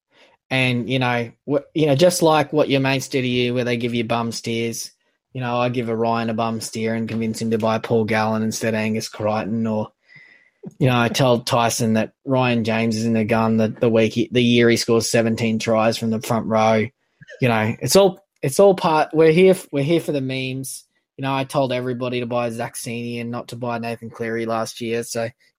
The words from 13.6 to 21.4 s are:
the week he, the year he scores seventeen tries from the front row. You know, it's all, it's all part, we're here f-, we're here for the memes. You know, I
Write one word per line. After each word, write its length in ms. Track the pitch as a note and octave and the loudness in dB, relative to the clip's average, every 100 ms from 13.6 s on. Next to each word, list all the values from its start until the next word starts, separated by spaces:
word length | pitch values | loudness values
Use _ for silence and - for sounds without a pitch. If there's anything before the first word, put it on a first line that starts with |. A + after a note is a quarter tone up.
| A2 | 0
the 200 | - A#2+ | 0 2
week 220 | A2+ A2 | 2 2
he, 160 | B2 - | 0 0
the 120 | B2 | 2
year 260 | A#2+ A#2+ A#2 | 4 4 4
he 80 | A2+ | 4
scores 320 | - A2+ A2 | 2 0 2
seventeen 480 | B2 A2+ A2 A2+ A2 | 0 2 0 -2 -2
tries 360 | A#2 A2 A2+ A2 | 0 2 2 0
from 120 | A2+ | -2
the 100 | A2 | -4
front 260 | - A2+ F#2+ | -2 -4 0
row. 400 | A2 A2 A2 G#2+ _ _ _ - - | 2 4 2 0 _ _ _ -18 -2
You 80 | B2+ | 0
know, 260 | A2+ A2 A2+ | 2 0 -2
it's 140 | C3 F#3+ | 2 4
all, 280 | G3 F#3 _ - | 4 2 _ -8
it's 160 | C#3+ - | -4 4
all 140 | G3+ | 6
part, 360 | F#3+ F3 D#3 D3 | 6 2 2 2
we're 160 | D#3 D#3+ | 4 6
here 200 | D#3+ F#3+ | 8 6
f-, 160 | F#3 - | 4 0
we're 120 | F#3 | -4
here 160 | E3+ E3+ | 0 0
for 120 | E3 | 0
the 80 | C#3+ | -4
memes. 640 | C3 C3 C3 C3 C3 - _ _ _ - | -4 -4 -6 -6 -10 -14 _ _ _ -8
You 60 | |
know, 120 | C3+ | -4
I 100 | C3+ | -2